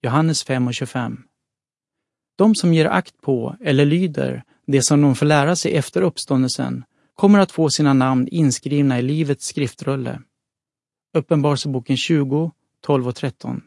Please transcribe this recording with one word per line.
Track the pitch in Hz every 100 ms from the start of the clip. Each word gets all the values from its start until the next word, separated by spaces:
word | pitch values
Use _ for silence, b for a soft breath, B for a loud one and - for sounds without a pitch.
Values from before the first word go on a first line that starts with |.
Johannes | 127 135 160 156
fem | - 127 123
och |
tjugofem. | 123 131 127 117 120 _ _ _ _ _ _ _ _ _ _ _ -
De | 202
som | 214 175
ger | 160 151
akt | 185 - _
på | - 131 - 185
eller | 220 139
lyder | 143 165 185 139 131 127 - _ -
det | 139
som | 123 147
de | 147
får | 127 151
lära | 151 143 175
sig | - 156
efter | - 175
uppståndelsen | 180 - - 135 131 - 127 127 127 _ _
kommer | - 202 208
att | 190
få | - 156
sina | - 147
namn | 135 131 131 127
inskrivna | 170 147 123 143 143 139 123
i |
livets | 127 156 147 139 -
skriftrulle. | - 127 - - 135 120 123 - _ _ _ _ _ _ _ _
Uppenbarelseboken | 165 - 156 147 143 147 131 123 135
tjugo, | - 160 135 147 165 - _ _
tolv | - 143 123
och | 120
tretton. | 139 - 127 127